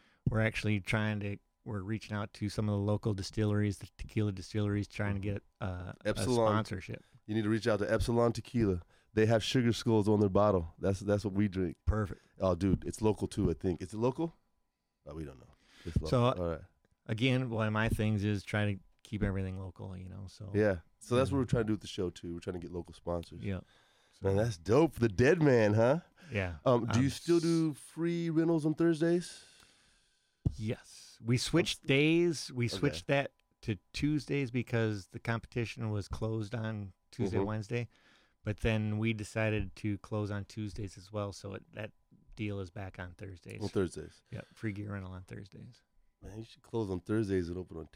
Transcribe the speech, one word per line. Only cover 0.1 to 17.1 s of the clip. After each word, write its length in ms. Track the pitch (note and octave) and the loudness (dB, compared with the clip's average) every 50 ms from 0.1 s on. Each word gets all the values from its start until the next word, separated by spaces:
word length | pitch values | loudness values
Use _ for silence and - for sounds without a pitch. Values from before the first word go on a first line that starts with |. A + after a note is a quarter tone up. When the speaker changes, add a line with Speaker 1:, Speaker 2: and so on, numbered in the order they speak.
| _ _ - A2+ | _ _ -2 0
Speaker 1:
We're 120 | A2+ A2 | 2 2
actually 380 | A2 A2 - - - G#2 G#2+ G2+ | 2 0 0 0 0 0 0 0
trying 400 | F#2 - A#2 A2 G#2+ G#2+ G#2+ G#2 | 0 -2 -2 0 0 -2 -2 -4
to, 160 | G2+ G2+ G2+ - _ _ _ _ - | -6 -6 -8 -10 _ _ _ _ -12
we're 160 | A#2+ G#2+ G2 | -8 -8 -8
reaching 340 | F2+ G2+ A2+ G#2 - - G#2+ | -6 -6 -8 -8 -6 -6 -6
out 160 | G2+ G#2 - _ | -6 -6 -8 _
to 160 | - A2 G2 | -6 -6 -4
some 200 | - - G#2+ G#2+ | -2 -2 -2 0
of 40 | G#2 | 0
the 80 | G2+ | 0
local 320 | G2+ G#2 G#2 G#2 - A2+ G#2 | 0 0 0 0 0 -2 -2
distilleries, 640 | G2 F#2+ - - A2 G#2+ G#2 G#2 G#2 G#2 G#2 F#2+ - | -2 -6 -6 -2 -2 0 2 2 2 2 0 -2 -4
the 80 | - - _ | -10 -18 _
tequila 340 | - - - - A2 G#2 G#2 | -14 -14 -6 -2 0 0 0
distilleries, 560 | F#2+ F#2+ F2 - - G#2+ G#2 G2+ G2+ G#2 G2+ | -2 -4 -10 -6 -2 -2 0 0 0 0 -2
trying 280 | - - - G#2 G2+ G2+ | -4 -4 -4 -2 -2 -2
to 40 | G2 | -2
get, 240 | F#2+ G2+ G2 - _ _ _ - | -2 -4 -6 -6 _ _ _ -8
uh, 340 | - F#2+ F2+ F2+ F#2 G2+ - _ - | -6 -6 -6 -6 -8 -10 -12 _ -4
Speaker 2:
Epsilon. 420 | G#2+ G#2 G#2+ G2+ C3 B2 A#2 A2+ | -2 -2 0 0 2 4 4 4
Speaker 1:
a 40 | G#2+ | 4
sponsorship. 520 | G#2 A2 G#2+ - G#2+ F#2 - - A2+ - - _ _ - _ | 4 2 0 -2 -6 -10 -8 -10 -12 -12 -14 _ _ -20 _
Speaker 2:
You 80 | - G#2+ | -2 0
need 80 | A2+ G#2 | 0 2
to 60 | G#2 | 2
reach 180 | A2+ G#2+ G2 | 2 2 2
out 120 | A#2 G#2 G2+ | 2 2 2
to 120 | G2+ - | 2 2
Epsilon 420 | A2 G#2 - B2+ A#2 A#2 A#2 A#2 A2 | 2 2 2 2 4 4 4 4 2
Tequila. 480 | A#2 - - - A#2+ A2 G2 F2+ F2 - _ _ _ _ _ - | 0 -6 -2 0 2 4 4 2 0 -2 _ _ _ _ _ 2
They 120 | G#2+ G#2+ | 4 6
have 180 | G#2+ A#2 A2 - | 6 6 4 2
sugar 300 | - - C3 A#2 A#2 G#2+ | 2 2 4 4 4 2
skulls 340 | - - A#2 A2 G#2+ F#2+ | 2 2 4 4 6 6
on 120 | G#2+ G#2+ G2+ | 6 6 6
their 100 | G#2 G2 | 6 6
bottle. 440 | F#2 G2 G#2 G#2+ F#2+ F2+ E2 E2 - - | 6 6 6 6 4 4 0 -2 -8 -2
That's, 200 | - F#2+ G2 F#2+ | 0 0 0 0
that's 260 | G2+ G2+ G#2 G2+ G#2 | 2 0 0 2 2
what 80 | G2+ F#2 | 0 2
we 140 | G2 G#2+ | 2 2
drink. 280 | G2+ F2+ F#2+ F#2 E2 - _ - | 2 2 0 -2 -2 -4 _ -2
Speaker 1:
Perfect. 360 | - G#2 G#2+ G#2 - - - _ _ _ - | 0 0 0 0 -4 -6 -14 _ _ _ 0
Speaker 2:
Oh, 160 | G2 F#2 F2+ | 2 2 2
dude, 280 | E2 G2 F#2+ F2 - - | 4 4 2 2 2 0
it's 160 | E2 - - | -8 -8 0
local 260 | G#2+ G#2+ G2+ - G#2 | 0 0 2 2 -2
too, 220 | - - G#2+ F#2+ F2+ | -4 -2 0 0 0
I 40 | E2 | 0
think. 280 | - - F#2+ E2+ - | 0 0 -2 -2 -2
Is 120 | F#2 - G#2 | -4 -8 -4
it 40 | G#2+ | -2
local? 360 | A#2 C3 - - E3 E3 - _ _ _ _ _ _ _ _ _ _ _ _ _ _ | -2 -2 0 -2 -6 -6 -6 _ _ _ _ _ _ _ _ _ _ _ _ _ _
Oh, 80 | D2 D2 | -14 -12
we 80 | D#2+ D#2 | -10 -10
don't 140 | C2+ C2 - | -12 -12 -18
know. 140 | - - - _ _ _ _ - - | -20 -20 -20 _ _ _ _ -16 -12
It's 100 | F2 D#2+ | -4 -2
local. 120 | - D#2 D#2 | -2 0 2
Speaker 1:
So, 140 | C3 B2 A#2+ B2+ - F2+ F2 | 2 4 4 4 2 2 -2
Speaker 2:
All 60 | E2+ | -2
right. 80 | E2 D2 F2 - _ _ _ _ _ _ _ | -4 -6 -8 -18 _ _ _ _ _ _ _
Speaker 1:
again, 420 | - | -8